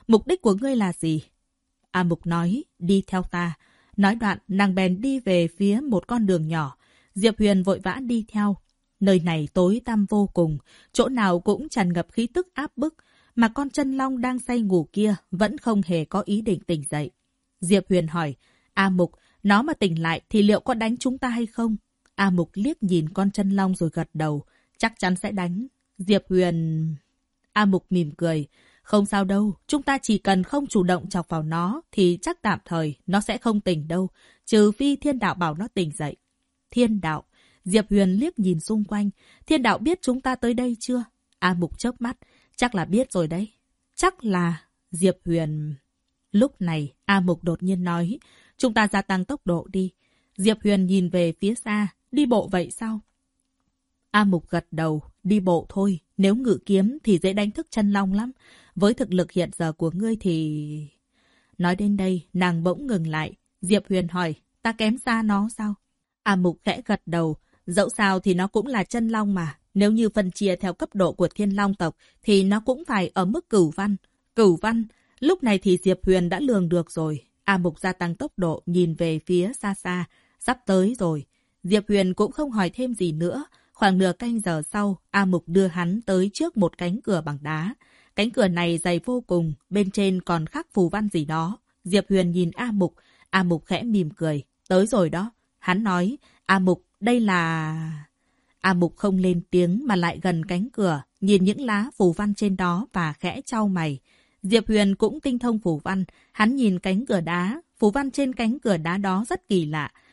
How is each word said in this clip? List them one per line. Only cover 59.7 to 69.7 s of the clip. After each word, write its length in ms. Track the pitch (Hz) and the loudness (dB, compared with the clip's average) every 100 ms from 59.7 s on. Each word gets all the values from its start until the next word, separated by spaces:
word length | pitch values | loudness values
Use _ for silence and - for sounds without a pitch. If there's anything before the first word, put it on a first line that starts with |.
của 180 | 156 165 | -2 -4
ngươi 240 | 175 226 226 | -2 -4 -2
thì." 680 | 196 160 156 151 151 151 147 _ _ _ _ _ _ - | -2 -2 -2 -6 -8 -12 -14 _ _ _ _ _ _ -4
Nói 180 | 175 185 | -2 0
đến 220 | 208 202 | 0 2
đây, 240 | 190 185 - | 0 -2 -4
nàng 300 | 180 180 170 | -2 0 2
bỗng 240 | 170 180 285 | 0 -2 -4
ngừng 200 | 196 160 | -4 -2
lại. 260 | 156 156 - _ - | -4 -6 -12 _ -8
Diệp 220 | 180 202 - | 0 0 2
Huyền 180 | 185 170 | -2 -2
hỏi, 280 | 180 170 147 _ _ | -4 -4 -6 _ _
"Ta 100 | 226 | -6
kém 260 | 220 220 254 | -2 -2 -2
xa 240 | - 226 | -2 -2
nó 280 | 214 202 214 - | 0 0 -2 -4
sao?" 160 | 214 202 _ _ _ _ | -8 -8 _ _ _ _
A 120 | 214 190 | 0 2
Mục 240 | 180 165 | 2 0
khẽ 180 | - 185 - | -6 -6 -2
gật 160 | 190 - | -4 -2
đầu, 300 | 170 160 151 _ _ - | -2 -2 -4 _ _ -4
"Dẫu 220 | 175 185 | 0 0
sao 300 | - 202 190 | 2 0 2
thì 140 | 196 | 2
nó 140 | 180 190 | 0 0
cũng 200 | 214 240 | -2 -2
là 160 | 233 | -4
chân 240 | 175 233 226 | -2 -2 -2
long 260 | 220 202 | 0 0
mà. 240 | 190 156 - _ | -2 -4 -10 _